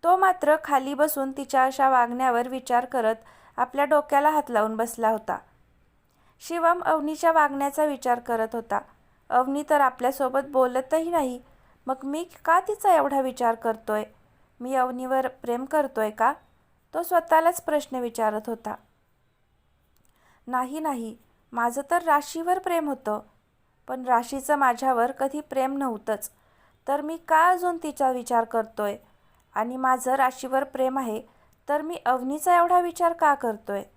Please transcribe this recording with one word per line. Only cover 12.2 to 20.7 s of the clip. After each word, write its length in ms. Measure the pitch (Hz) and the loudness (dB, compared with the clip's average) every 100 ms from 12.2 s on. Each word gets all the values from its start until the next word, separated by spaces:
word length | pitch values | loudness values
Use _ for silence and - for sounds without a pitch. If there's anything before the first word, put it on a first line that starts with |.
| 349 - | -8 -8
का 160 | - 339 | 2 2
तिचा 340 | 370 415 415 | 2 -2 4
एवढा 260 | 339 277 277 | 4 4 0
विचार 340 | 262 254 240 | -2 -2 -2
करतोय? 500 | 226 226 220 - 214 214 _ _ _ _ _ | 0 -2 -4 -4 -6 -6 _ _ _ _ _
मी 140 | 240 | -4
अवनीवर 540 | 262 254 247 254 262 262 | 0 0 -2 -2 0 -2
प्रेम 360 | 262 - 240 | -6 -6 -6
करतोय 460 | 269 311 277 - 214 | -2 -2 0 -2 -4
का?" 220 | 214 226 294 _ _ _ _ _ | 0 0 0 _ _ _ _ _
तो 80 | 302 | -8
स्वतःलाच 600 | 339 359 330 320 330 359 | 0 0 4 4 4 0
प्रश्न 340 | - 302 269 254 | -2 -2 -2 -6
विचारत 440 | 240 233 220 214 214 | -6 -2 -2 -2 -6
होता. 280 | 226 - - _ _ _ _ _ _ _ _ _ _ _ _ _ _ _ _ - | -8 -8 -12 _ _ _ _ _ _ _ _ _ _ _ _ _ _ _ _ -6
"नाही, 340 | 254 254 | -4 -4